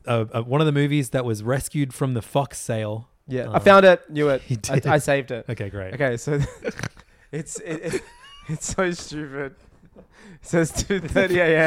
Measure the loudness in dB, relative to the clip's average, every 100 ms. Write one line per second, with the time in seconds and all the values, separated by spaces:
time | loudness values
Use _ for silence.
0 | -2 -2 -2 -4 -2 0 2 2 2 0
1 | 0 -2 -2 -4 -2 -4 -4 -4 -4 -4
2 | -4 -4 -4 -4 -4 -6 -6 -6 -6 -8
3 | -12 _ -10 -8 -2 2 8 10 10 8
4 | 4 -2 0 0 -2 -6 -2 -2 2 2
5 | 2 -2 -2 -8 -8 -8 -8 -8 -10 -4
6 | -2 -2 -2 -2 -2 -6 -10 -10 -10 -14
7 | -20 _ _ -12 -12 -12 -10 -10 -6 -6
8 | -8 -20 -20 -18 -10 -10 -6 -4 -4 -4
9 | -8 -12 -10 -10 -10 -12 _ _ -20 -20
10 | -20 _ -20 -20 -4 0 0 -2 -2 -4
11 | -2 0 2 2 2 4